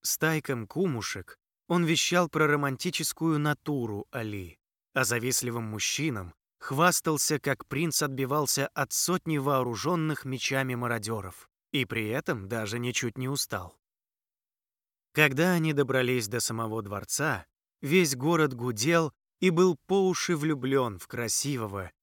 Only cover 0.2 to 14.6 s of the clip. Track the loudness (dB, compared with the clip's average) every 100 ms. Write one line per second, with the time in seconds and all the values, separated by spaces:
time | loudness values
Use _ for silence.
0.2 | 0 0 -2 -6 -4 -2 0 0 -4 -8
1.2 | -12 -20 _ _ _ 2 4 2 2 2
2.2 | 2 2 4 4 2 0 -4 -2 -4 -2
3.2 | 0 2 2 -2 -2 -2 -2 -4 -6 -6
4.2 | -6 -6 -10 -16 _ _ _ 0 2 2
5.2 | 2 0 -2 -4 -4 -4 -2 0 -2 -2
6.2 | -8 -14 _ _ -6 4 4 4 0 0
7.2 | 0 0 -2 -4 -4 -2 0 0 -2 -2
8.2 | 0 0 0 0 -2 -2 -4 -2 0 -2
9.2 | 0 0 2 2 0 -2 0 0 0 -2
10.2 | -6 -4 -2 0 -2 -2 -2 -2 -2 -6
11.2 | -6 -14 -20 _ _ -4 -2 -2 -2 -2
12.2 | -2 -4 -4 -4 -4 -4 -2 -2 -4 -4
13.2 | -4 -4 -4 -6 -8 _ _ _ _ _
14.2 | _ _ _ _